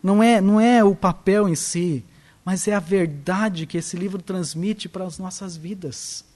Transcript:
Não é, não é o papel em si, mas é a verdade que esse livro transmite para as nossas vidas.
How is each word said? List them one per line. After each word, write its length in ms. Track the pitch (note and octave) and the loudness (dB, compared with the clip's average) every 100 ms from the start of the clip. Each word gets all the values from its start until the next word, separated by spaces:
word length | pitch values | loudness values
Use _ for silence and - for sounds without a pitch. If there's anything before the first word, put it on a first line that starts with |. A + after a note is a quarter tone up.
Não 200 | F#3 G#3 | 2 4
é, 180 | A3+ A#3 | 6 6
não 200 | F#3+ G#3+ | 6 6
é 220 | A3+ A#3+ | 6 6
o 140 | G#3 F#3+ | 6 4
papel 520 | F#3+ E3 - G3+ G3+ | 0 0 2 2 2
em 60 | |
si, 500 | D#3 - F3 F3 C#3 G#2 _ _ _ | 0 -2 -2 -2 -2 -6 _ _ _
mas 220 | - F#3 G#3 | -6 -4 0
é 80 | |
a 60 | G#3 | -2
verdade 840 | D#3+ G3 E3+ D3 C#3+ F#3 A3 F3 D#3+ | 0 0 0 -4 -4 -2 -2 -2 -6
que 120 | E3+ | -6
esse 180 | D#3+ F3 | -6 -6
livro 240 | F#3+ F#3+ | -6 -8
transmite 680 | - F#3 E3 D#3 F#3 G#3 - | -6 -6 -6 -4 -4 -4 -8
para 160 | F#3 | -10
as 140 | F#3 D#3+ | -10 -10
nossas 380 | F#3 F#3 F#3+ E3 | -12 -10 -14 -14
vidas. 680 | D#3+ G3+ D#3+ A#2+ - - _ | -12 -10 -10 -12 -12 -14 _